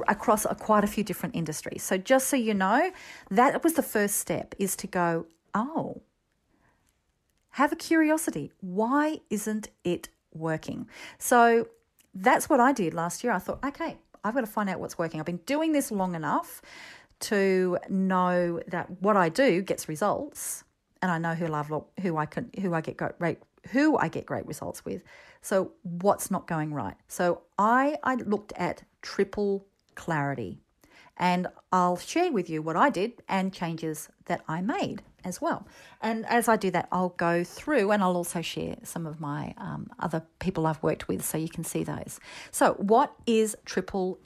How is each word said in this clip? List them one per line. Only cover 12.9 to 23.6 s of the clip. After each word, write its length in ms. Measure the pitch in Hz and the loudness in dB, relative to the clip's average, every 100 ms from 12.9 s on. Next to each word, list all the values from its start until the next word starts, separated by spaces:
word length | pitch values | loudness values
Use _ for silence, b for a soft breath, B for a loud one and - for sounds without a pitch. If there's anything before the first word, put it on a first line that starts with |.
last 320 | 165 170 - | -2 -4 -4
year. 80 | 240 | -2
I 60 | 185 | -2
thought, 260 | - - | -2 -6
"Okay, 340 | 277 - 320 - _ - | -6 -6 -8 -8 _ -8
I've 120 | 202 | -4
got 60 | 254 | -2
to 40 | 220 | -2
find 220 | 220 202 | -2 -2
out 100 | 175 | -4
what's 200 | - - | -6 -4
working. 220 | 165 156 | -4 -4
I've 60 | 151 | -6
been 200 | 175 - | -6 -2
doing 260 | 294 320 | 0 2
this 180 | 294 - | 2 0
long 240 | 202 185 | -2 -2
enough 460 | 170 151 262 339 - B B B B B _ | -2 -2 -2 -4 -12 B B B B B _
to 600 | - 202 196 185 185 180 - | -2 2 4 4 2 0 -2
know 720 | 190 190 185 180 180 175 170 - | 0 2 4 4 2 2 -2 -6
that 320 | 175 - 180 | -6 -6 -2
what 160 | 196 202 | 2 4
I 140 | 165 | 4
do 320 | 165 269 - | 4 4 4
gets 260 | 185 - - | 0 -4 -6
results, 760 | 151 208 - 294 - - - - _ _ _ | -2 0 0 -4 -10 -12 -12 -16 _ _ _
and 100 | 185 | -2
I 60 | 165 | 0
know 180 | 165 | -2
who 180 | 165 165 | -2 -2
I've 180 | 151 147 | -4 -4
lo-, 180 | 151 - - | -6 -6 -6
who 160 | 185 160 | -2 -2
I 80 | 151 | -4
can, 240 | - - - | -6 -8 -4
who 140 | 190 | -2
I 80 | 165 | -2
get 160 | 160 - | -4 -6
go-, 160 | 160 - | -6 -2
great, 200 | 170 - _ _ | -4 -4 _ _